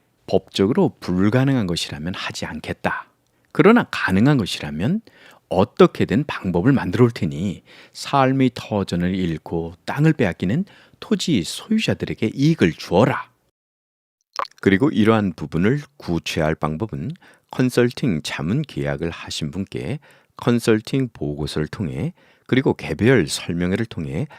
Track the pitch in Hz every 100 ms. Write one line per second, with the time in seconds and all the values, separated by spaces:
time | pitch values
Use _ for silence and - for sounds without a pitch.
0 | _ _ - 98 - - 98 147 151 -
1 | - 90 104 120 135 131 92 82 - 73
2 | 82 101 - - 92 80 - - 90 -
3 | - _ _ _ _ - 170 240 - -
4 | - 95 131 139 90 - 78 76 110 214
5 | - _ - - - - - - 175 -
6 | 98 107 151 - 95 85 110 123 90 87
7 | 120 - 87 71 98 - _ - - -
8 | - 139 131 135 127 - - 104 92 87
9 | 90 95 90 78 - 82 85 - - 143
10 | 160 151 101 - 90 143 202 - _ -
11 | - 196 - 113 78 - - 220 - 95
12 | - - 113 - 147 160 90 - - 87
13 | 135 - - _ _ _ _ _ _ _
14 | _ _ _ - - - 101 95 139 104
15 | 107 113 98 - 76 80 101 147 - _
16 | - 82 - 85 78 80 76 78 107 69
17 | 107 175 _ _ - - 127 - 120 -
18 | 131 78 - - 80 131 151 73 71 71
19 | 82 - - - 76 90 95 123 73 147
20 | _ _ _ - - 120 117 110 - 135
21 | 127 - 71 71 73 78 78 - 82 65
22 | 160 - _ _ - 127 143 82 76 76
23 | 110 123 76 - - 85 90 101 113 -
24 | 71 76 156